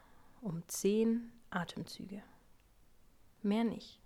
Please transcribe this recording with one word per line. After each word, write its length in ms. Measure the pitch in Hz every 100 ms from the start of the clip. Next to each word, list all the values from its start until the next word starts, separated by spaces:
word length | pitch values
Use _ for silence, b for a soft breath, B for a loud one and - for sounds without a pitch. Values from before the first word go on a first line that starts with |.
| B B B B
um 240 | 220 165 -
zehn 640 | - 196 214 226 233 233 - -
Atemzüge. 760 | 180 170 - - - 185 196 - - - - - - - - - - - _
Mehr 240 | 202 214 233
nicht. 340 | - - -